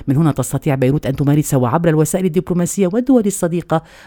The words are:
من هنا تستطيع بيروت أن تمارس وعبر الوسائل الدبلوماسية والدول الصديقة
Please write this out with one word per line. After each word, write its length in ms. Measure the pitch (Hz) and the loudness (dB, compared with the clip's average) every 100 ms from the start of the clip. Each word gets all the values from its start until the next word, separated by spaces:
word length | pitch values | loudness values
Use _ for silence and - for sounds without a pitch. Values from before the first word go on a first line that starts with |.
| - | -2
من 80 | 139 | 2
هنا 160 | 160 | 2
تستطيع 420 | 135 123 139 156 | 0 -4 -4 -2
بيروت 320 | 135 127 151 - | 0 0 0 -2
أن 100 | 135 | -2
تمارس 380 | 143 147 147 | 2 2 2
وعبر 340 | 135 120 156 170 | 0 0 2 2
الوسائل 360 | 156 151 185 | 2 0 0
الدبلوماسية 640 | 185 180 180 175 175 - 180 | 0 -2 -2 -2 -2 0 0
والدول 340 | 220 254 254 202 | 0 2 2 2
الصديقة 560 | - 175 170 - 160 - - | -2 -4 -4 -2 -4 -4 -16